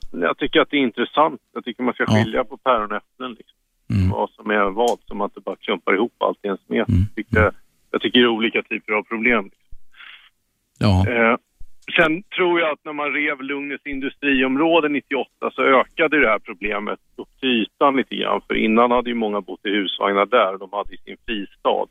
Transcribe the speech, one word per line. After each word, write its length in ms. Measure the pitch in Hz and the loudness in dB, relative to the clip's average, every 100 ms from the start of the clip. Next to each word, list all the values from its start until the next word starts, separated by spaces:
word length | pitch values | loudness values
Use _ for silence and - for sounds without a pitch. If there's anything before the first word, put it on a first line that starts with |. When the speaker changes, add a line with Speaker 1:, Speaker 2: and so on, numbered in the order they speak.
| - | -10
Speaker 1:
Jag 260 | - 85 - | -2 -2 0
tycker 220 | 151 156 | 2 2
att 100 | 135 | 2
det 60 | 147 | 2
är 40 | |
intressant. 580 | 123 - - - 156 131 _ | 0 0 -2 2 2 0 _
Jag 100 | 120 | -10
tycker 180 | 123 113 | -10 -4
man 120 | 123 | -4
ska 100 | - 117 | -2 2
Speaker 2:
Ja. 60 | |
Speaker 1:
skilja 300 | 110 110 127 | 2 2 -2
på 120 | 127 135 | -4 -4
päron 340 | 131 117 104 | 0 0 0
och 60 | 104 | -6
äpplen, 340 | _ - 127 | _ -14 -14
liksom. 260 | 110 - _ _ _ - | -14 -20 _ _ _ -4
Speaker 2:
Mm. 200 | 107 92 | 0 0
Speaker 1:
Vad 200 | 110 104 | 0 -4
som 200 | _ 107 | _ -2
är 200 | 107 101 | 0 0
vad, 280 | 101 120 101 - | 2 0 0 -6
som 120 | 101 | -6
att 140 | 101 | -6
det 60 | 104 | -8
bara 160 | 101 92 | -10 -10
klumpar 380 | - 95 - | -6 -4 0
ihop 180 | 95 117 - | 0 0 -2
allt 200 | 101 - | -4 -2
i 40 | 101 | -6
en 80 | 95 - | -8 -4
smet. 220 | 117 104 | -2 2
Speaker 2:
Mm. 160 | 95 101 - | 2 2 -2
Speaker 1:
Tycker 200 | - 110 | 0 2
jag, 160 | 101 - - _ - | 2 0 -20 _ -8
jag 100 | - | -4
tycker 160 | 110 127 | 0 4
det 60 | |
är 40 | 120 | 4
olika 340 | 110 113 110 | 2 -2 -2
typer 300 | - 107 - | -6 -10 -4
av 100 | 104 | -4
problem. 480 | - 110 120 113 98 _ - - - - - - _ _ _ _ _ - | -2 -2 0 0 -2 _ -16 -14 -14 -20 -20 -20 _ _ _ _ _ -2
Speaker 2:
Ja. 160 | 110 95 110 | 2 4 2
Speaker 1:
Eh, 280 | 117 113 117 _ - - - - - | 2 2 2 _ -16 -16 -14 -2 2
sen 260 | 160 165 - - | 2 0 -6 -2
tror 240 | 175 170 | 0 2
jag 100 | 160 | 0
att 120 | 143 | -4
när 80 | 156 | -8
man 200 | 147 147 | -6 -4
rev 280 | 143 151 139 | -2 -4 -4
Lugnäs 380 | 135 143 143 139 147 | -6 -6 -6 -10 -8
industriområde 1040 | 139 135 - 143 135 131 135 165 165 151 | -6 -8 -4 0 2 2 2 4 2 2
nittioåtta 600 | 143 - 135 - - - | -2 -4 -6 -6 -6 -6
så 80 | - | 0
ökade 580 | 131 131 - - 156 147 | 4 4 2 0 0 4
det 80 | 113 | 2
här 100 | 104 | 2
problemet 600 | - 98 101 104 104 95 _ - | -4 -8 -6 -4 -6 -8 _ -18
upp 120 | 101 - | -16 -6
till 80 | 131 117 | 0 0
ytan 340 | 98 - 147 135 | -2 2 2 2
lite 180 | - 101 | -2 -4
grann. 240 | 101 101 - | -4 -4 -4
För 80 | |
innan 360 | 113 113 110 123 | -2 2 4 4
hade 180 | 123 120 | 2 0
ju 40 | 120 | -4
många 240 | 107 104 | -2 -4
bott 260 | 95 92 104 | -6 -10 -4
i 20 | |
husvagnar 560 | 104 92 - 101 98 101 | -2 -2 -2 0 2 2
där 260 | 120 95 | 2 2
och 60 | 98 | -2
de 100 | 95 | -8
hade 180 | 101 - | -8 -8
ju 60 | 98 - | -12 -16
sin 100 | 95 - | -14 -8
fristad 560 | 107 92 _ 127 98 95 | -8 -8 _ -2 0 -4